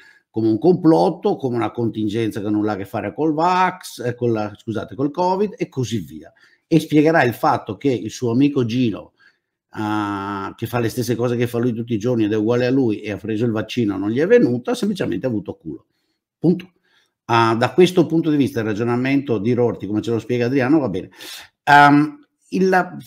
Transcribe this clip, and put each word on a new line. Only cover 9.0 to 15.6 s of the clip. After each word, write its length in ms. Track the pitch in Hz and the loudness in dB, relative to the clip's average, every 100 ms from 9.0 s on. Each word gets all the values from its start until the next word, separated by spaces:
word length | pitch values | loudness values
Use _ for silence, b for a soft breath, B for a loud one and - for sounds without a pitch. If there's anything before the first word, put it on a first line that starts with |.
| - _ b b _ _ _ - | -12 _ b b _ _ _ -8
ah, 760 | 107 107 104 101 98 101 95 - | -4 -2 -4 -6 -6 -6 -8 -10
che 80 | 113 | -6
fa 140 | 123 | -2
le 100 | 117 | -2
stesse 260 | 123 113 113 | -4 -4 -2
cose 200 | 123 120 | -2 -2
che 100 | 117 | -2
fa 140 | 117 | -2
lui 140 | 123 | -2
tutti 200 | 113 117 | -4 -4
i 60 | 113 | -4
giorni 240 | 120 117 104 | -2 0 0
ed 80 | |
è 20 | 110 | 0
uguale 300 | 107 120 123 | 0 0 2
a 60 | |
lui 300 | 135 120 104 | 2 0 -2
e 100 | 107 | -6
ha 60 | 95 | -8
preso 280 | 104 107 120 | -6 -2 -2
il 60 | |
vaccino, 440 | 110 107 123 107 95 | -2 -4 -2 -2 -2
non 120 | 101 | -2
gli 100 | 117 | -2
è 60 | 175 | 4
venuta, 480 | 240 135 120 - | 4 4 0 -4
semplicemente 540 | 247 202 185 180 98 131 | -4 -4 -4 -4 -4 -4
ha 20 | |
avuto 260 | 107 - | -4 -6
culo. 300 | - | -12